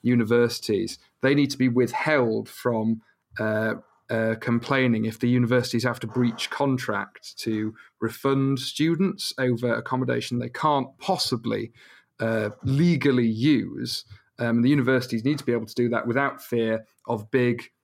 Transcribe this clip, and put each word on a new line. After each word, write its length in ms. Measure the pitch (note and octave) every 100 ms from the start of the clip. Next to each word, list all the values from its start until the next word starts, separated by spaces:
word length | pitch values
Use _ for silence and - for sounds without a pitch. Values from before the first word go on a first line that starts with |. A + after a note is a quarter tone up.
universities, 960 | A#2+ B2 A2 A#2+ A#2+ A#2+ - G2+ G2 - _ _
they 140 | C3
need 160 | C#3+ C#3
to 80 | -
be 100 | C3
withheld 800 | A#2+ A#2 - - D3+ A#2+ A2 A2
from, 540 | - B2+ A2+ A2 A2+ _ _ _ -
uh, 360 | A2 G#2+ A2 A2 _ _ _
uh, 240 | A2+ A2+ A2+
complaining 680 | - A#2+ A#2 C3+ B2+ A2 A2
if 120 | G#2+
the 80 | A#2+
universities 560 | B2 A#2+ B2 A#2+ A#2
have 140 | B2 A#2
to 80 | A2+
breach 440 | B2 A#2+ A2+ -
contract 840 | - C#3+ B2+ B2+ G2+ G2+ - - -
to 360 | A2+ A2 A2 A2 - _
refund 600 | A2+ - C#3 C3+ C3+ C3+
students 760 | B2+ - D#3+ E3+ F#3+ - - -
over 340 | B2+ A#2 A#2+
accommodation 640 | A#2 B2 B2+ B2+ A#2+ - A#2+
they 120 | A#2+
can't 380 | - D#3 C#3+ B2+ _
possibly, 760 | - F3+ - A#2 A2+ A2 A2+ _ - - _ _
uh, 300 | A2+ A2 G#2+ -
legally 640 | C3+ C3+ F3 D#3 C#3+ B2 A#2
use. 800 | A2 C#3 C3+ F2+ - B2 - - G2 _ -
Um, 220 | A#2+ A#2
the 80 | B2
universities 560 | D3 B2 C3 B2+ A#2
need 140 | A#2+ D3
to 60 |
be 80 | -
able 140 | A#2+ G#2
to 80 |
do 140 | - A#2+
that 160 | A#2 A#2+
without 360 | A#2+ C#3 -
fear 420 | - A#2+ A2 A2+ A2 _ -
of 240 | A#2 G#2+
big 400 | C3 B2 A#2+ - _